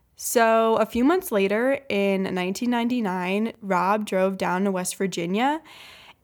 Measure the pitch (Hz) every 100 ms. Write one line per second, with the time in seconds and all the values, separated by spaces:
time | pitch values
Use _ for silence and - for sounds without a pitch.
0 | _ - - 247 226 226 226 220 220 233
1 | 262 370 - 208 196 214 254 277 - 202
2 | 196 190 190 180 180 196 240 240 233 247
3 | 208 185 180 196 226 - 196 180 180 214
4 | 208 185 190 190 180 180 202 185 180 -
5 | 196 175 170 202 269 311 - - - -
6 | - _